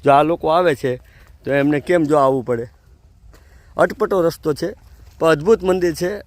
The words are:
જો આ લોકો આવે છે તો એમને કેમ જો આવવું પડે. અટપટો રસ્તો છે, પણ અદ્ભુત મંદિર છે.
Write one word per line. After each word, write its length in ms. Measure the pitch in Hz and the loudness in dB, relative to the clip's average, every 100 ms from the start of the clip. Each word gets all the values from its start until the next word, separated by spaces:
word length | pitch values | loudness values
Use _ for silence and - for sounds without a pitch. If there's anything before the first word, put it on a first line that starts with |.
જો 80 | 139 | 4
આ 100 | 139 | 4
લોકો 260 | 151 170 160 | 4 -2 0
આવે 260 | 160 180 | 0 0
છે 220 | 139 135 123 - - - - | -2 -4 -8 -12 -20 -20 -16
તો 80 | - | -4
એમને 280 | 139 139 147 | -2 0 -2
કેમ 240 | - 175 | 0 0
જો 120 | 151 151 | 2 2
આવવું 280 | 135 135 | 2 0
પડે. 240 | 117 120 117 _ _ - _ _ - - _ - - - | -4 -6 -6 _ _ -20 _ _ -20 -20 _ -20 -16 -2
અટપટો 460 | 180 - 208 196 | -2 0 -2 0
રસ્તો 300 | 165 - 160 | 0 -2 -6
છે, 220 | 143 170 220 - - - - | -4 -6 -10 -20 -20 -20 -2
પણ 100 | 160 | 0
અદ્ભુત 360 | 156 165 226 | 2 2 2
મંદિર 300 | 185 185 175 | 2 0 0
છે. 240 | 151 180 202 | -2 -6 -6